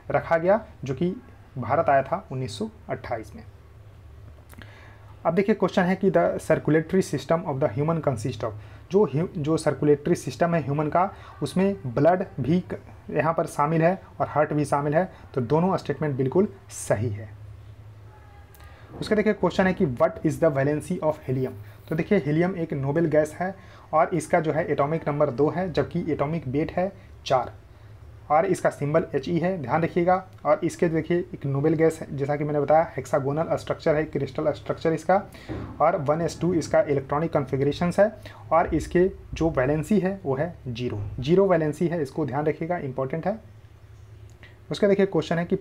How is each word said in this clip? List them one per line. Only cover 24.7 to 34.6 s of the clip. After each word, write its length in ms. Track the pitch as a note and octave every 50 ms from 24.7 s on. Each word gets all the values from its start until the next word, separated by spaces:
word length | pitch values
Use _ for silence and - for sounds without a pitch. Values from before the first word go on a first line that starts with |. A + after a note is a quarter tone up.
एटॉमिक 360 | D3 C#3 C#3 D3 E3 D#3+ - D#3
नंबर 220 | C#3+ D3 D3+ -
दो 180 | A#2+ A#2+ C#3+ D3+
है, 240 | - E3+ F#3+ E3
जबकि 320 | C#3 D3+ C3+ - - F3 - C#3+
एटॉमिक 380 | C#3+ - C#3+ D3 E3 E3 - C3
वेट 220 | B2 D3 D#3+ D3+
है 200 | - F3+ F3+ G3 - - - - - - -
चार 260 | - C#3 B2+ A#2+ - - - - - - - - - - - - - - - - -
और 160 | D3 D#3 F3
इसका 240 | G3 F3+ - - D#3
सिंबल 360 | - - C#3+ C#3+ D3+ E3 D#3+ - -
एचई 240 | C#3+ C#3 F3+ F3 D#3+
है, 180 | D#3+ F3+ F#3+ F3
ध्यान 200 | C3 A2+ C#3 D#3+
रखिएगा। 320 | E3 D#3+ - F3+ E3+ F3+ F3+ F#3 F#3 - - - -
और 160 | D3 D3+ - F3
इसके 240 | D#3+ - - F3+ E3+
देखिए 300 | D#3+ D#3+ D#3+ - F3 F3 F3+ - -
एक 100 | - -
नोबल 280 | C#3 C3+ C#3 C#3 D#3+ E3
गैस 240 | D#3 D#3+ D#3+ D#3 -
है, 60 | - - -
जैसा 200 | C3+ C#3 C#3 D3
कि 80 | C#3+ D3+
मैंने 160 | D3 D3 D3
बताया 280 | C#3+ - D3+ D#3+ E3+ E3 -
हेक्सागोनल 600 | C#3 B2+ - - D3 B2+ C#3 C#3+ D#3+ E3+ - D#3
स्ट्रक्चर 380 | - - - C#3 - - E3+ D3+
है, 80 | D3+ D#3
क्रिस्टल 460 | D3+ - D3 C#3 C#3 - - D#3 D3+
स्ट्रक्चर 400 | C#3+ -